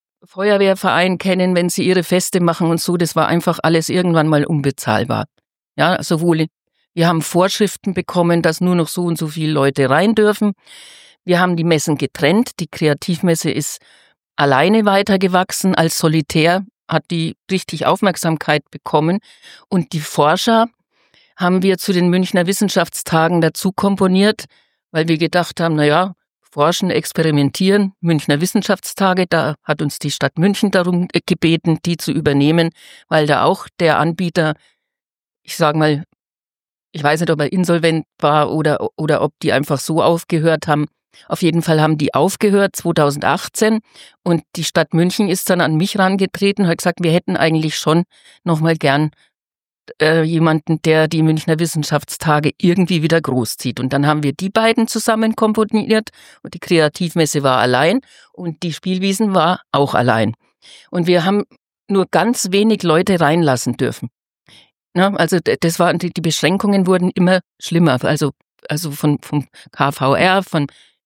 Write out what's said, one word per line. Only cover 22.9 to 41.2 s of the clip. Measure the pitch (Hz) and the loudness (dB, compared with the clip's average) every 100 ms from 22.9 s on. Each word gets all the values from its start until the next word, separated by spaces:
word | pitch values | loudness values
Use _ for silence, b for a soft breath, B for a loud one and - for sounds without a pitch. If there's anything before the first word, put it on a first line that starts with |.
| - - 160 165 170 | -4 -2 0 2 2
dazu | 160 - 190 | 0 0 -4
komponiert, | - 202 196 190 185 202 214 - _ _ _ _ | -2 -2 0 2 2 2 0 -8 _ _ _ _
weil | 160 165 | -4 0
wir | 160 | 0
gedacht | 160 180 170 - | 0 0 -2 -2
haben, | 170 151 | -2 2
na | |
ja, | 147 156 190 - _ _ | 2 2 0 -6 _ _
forschen, | _ - 147 170 185 | _ -2 0 0 -2
experimentieren, | - - - 160 147 143 - 185 202 196 - | -2 -2 -2 0 2 0 0 2 2 0 -2
Münchner | 170 156 - 143 | 0 0 0 0
Wissenschaftstage, | 180 214 185 190 - - 196 185 180 | 0 -2 -2 -4 -6 -2 0 0 0
da | 165 127 - | 0 -2 -4
hat | - 151 | -6 -4
uns | 147 - | -4 -4
die | 151 | -6
Stadt | - 139 - | -4 -4 0
München | 185 196 202 | 0 2 0
darum | 190 175 175 175 165 | 2 0 -2 -2 -2
gebeten, | - 175 160 165 170 160 - | -2 0 2 2 0 -2 -2
die | 165 | -4
zu | - | -4
übernehmen, | - 151 139 143 170 165 B B B - | -2 0 2 4 2 0 B B B -2
weil | 156 147 | 0 2
da | 135 | 2
auch | 127 190 - - | 2 0 -6 -2
der | 170 147 | 0 2
Anbieter, | 160 160 175 175 156 147 b b _ _ _ _ _ _ | 0 -2 -2 0 -2 -4 b b _ _ _ _ _ _
ich | - - | -12 -2
sag | 156 156 | 0 2
mal, | 156 147 - _ _ _ _ _ _ _ _ | 2 0 -6 _ _ _ _ _ _ _ _
ich | 170 | -4
weiß | 143 156 | -2 0
nicht, | 165 | 0
ob | 151 | 0
er | 147 | -2
insolvent | 190 175 170 160 160 - _ | 0 0 0 0 -2 -4 _
war | 147 151 147 | 0 2 0
oder, | 156 156 139 - - | -2 -2 -2 -4 -4
oder | 151 147 | -2 0
ob | 151 - | -2 -4
die | 151 | -2
einfach | 123 - 139 | -2 -2 -4
so | - 160 | -2 0
aufgehört | 135 170 - 165 165 156 - | 0 0 -2 -2 0 0 0
haben. | 151 151 _ _ b | -2 -2 _ _ b